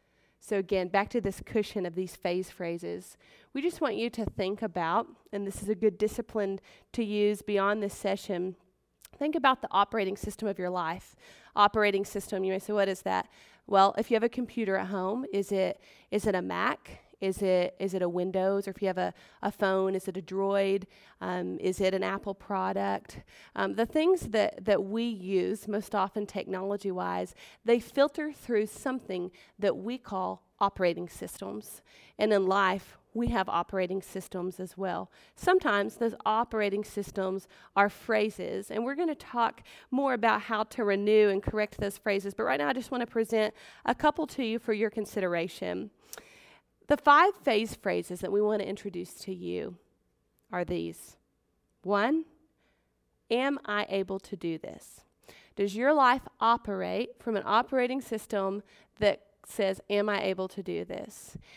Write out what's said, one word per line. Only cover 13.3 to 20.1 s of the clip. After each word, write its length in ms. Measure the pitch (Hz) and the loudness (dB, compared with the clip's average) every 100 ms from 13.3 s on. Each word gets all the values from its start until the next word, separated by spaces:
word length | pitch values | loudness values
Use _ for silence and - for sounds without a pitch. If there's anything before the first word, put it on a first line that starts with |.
| - - _ - | -12 -20 _ 2
Well, 280 | 196 196 - | 6 6 6
if 120 | 226 | 2
you 40 | |
have 100 | 226 | 2
a 60 | 233 | 2
computer 460 | 254 240 233 208 190 | -2 -6 -4 0 0
at 100 | 190 | -2
home, 400 | 196 185 233 262 | -2 -2 -4 -2
is 220 | 202 196 | -2 0
it, 280 | 196 185 - - - _ | 0 0 -2 -12 -20 _
is 160 | 208 214 | -2 0
it 80 | |
a 80 | 185 | 0
Mac? 640 | 185 180 214 302 - - _ _ | -2 -2 -2 -2 -10 -20 _ _
Is 220 | 190 185 | -4 0
it, 320 | 190 180 180 - | 2 4 2 -2
is 160 | 196 | -4
it 80 | 185 | 0
a 60 | 175 | 0
Windows? 580 | 175 180 185 190 202 196 | 0 -2 0 2 0 -2
Or 40 | |
if 100 | 185 | -2
you 80 | 190 | -2
have 100 | 185 | 0
a, 140 | 180 - - - | -2 -6 -18 -8
a 100 | 202 | -6
phone, 420 | - 196 190 190 | 0 2 2 2
is 140 | 190 | 0
it 80 | 196 | -4